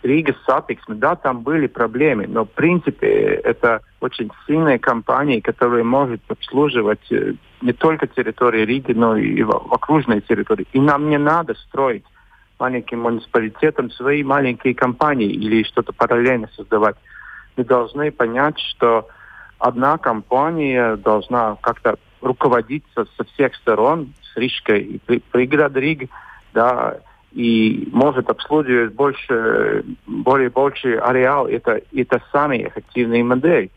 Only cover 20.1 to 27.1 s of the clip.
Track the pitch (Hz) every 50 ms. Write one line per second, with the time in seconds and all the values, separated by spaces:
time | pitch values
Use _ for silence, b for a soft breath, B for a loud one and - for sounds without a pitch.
20.1 | 113 107 98 _ 123 131 143 160 170 160 151 139 127 123 120 113 110 104 98 113
21.1 | 107 107 - - 123 120 117 107 104 - - 117 113 - _ 117 104 - _ _
22.1 | _ _ - 123 127 _ - 139 127 120 113 110 135 151 _ _ _ 120 110 -
23.1 | _ - 113 - _ - 139 127 - - _ 120 110 104 110 135 156 170 143 123
24.1 | - _ - - - 113 120 127 - - - - 107 101 92 - - - _ -
25.1 | 123 113 _ _ - 120 127 131 147 143 151 143 139 135 135 151 160 147 131 127
26.1 | B B B B B B B _ - 110 117 123 127 123 123 113 - - b b